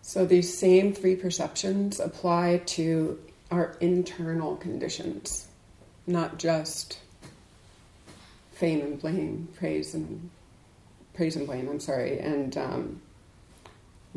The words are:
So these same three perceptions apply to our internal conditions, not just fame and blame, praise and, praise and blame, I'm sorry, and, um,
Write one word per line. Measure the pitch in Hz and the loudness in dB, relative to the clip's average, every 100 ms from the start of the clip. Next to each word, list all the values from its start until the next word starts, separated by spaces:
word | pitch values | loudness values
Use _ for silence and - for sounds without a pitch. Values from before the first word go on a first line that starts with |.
| - 190 | -4 2
So | 175 | 6
these | 180 175 - | 6 6 2
same | 190 185 202 | 8 8 6
three | 196 185 185 | 2 2 2
perceptions | 185 170 160 - 196 196 202 - | 0 -2 -4 -4 -2 0 0 -2
apply | - - 175 170 175 175 175 | -6 -2 2 4 4 4 2
to | - 160 160 160 - - - - | -2 2 2 0 -4 -14 -20 -2
our | 175 160 - | 0 0 2
internal | 175 180 180 - 165 165 156 - | 2 4 2 -4 -4 -2 -2 -4
conditions, | 175 - - - 135 - - - - - - - - - - | -6 -6 -6 -6 -8 -8 -8 -8 -10 -20 -20 -20 -20 -14 -2
not | 175 160 - | -2 -2 -2
just | 170 160 151 - - - - - - - - - - - - - - - - - - | 0 0 -2 -8 -10 -12 -18 -20 -20 -20 -20 -20 -20 -20 -20 -20 -20 -20 -20 -20 -20
fame | - 165 156 | -2 0 0
and | 143 143 | -2 -6
blame, | 160 180 160 160 165 - | -4 -2 -4 -6 -10 -6
praise | 165 156 156 | -4 -4 -4
and, | 160 156 160 175 - - - - - - - - | -6 -8 -10 -14 -18 -20 -20 -20 -20 -20 -20 -20
praise | - 165 156 | -2 -2 -2
and | 143 | -6
blame, | 127 131 | -6 -6
I'm | - | -6
sorry, | - 139 139 139 | -4 -2 -2 -2
and, | - 147 135 147 | -2 -2 -2 -4
um, | 135 - - - - - - - - - - - - - - | -4 -4 -6 -10 -18 -20 -20 -20 -20 -20 -20 -20 -20 -20 -16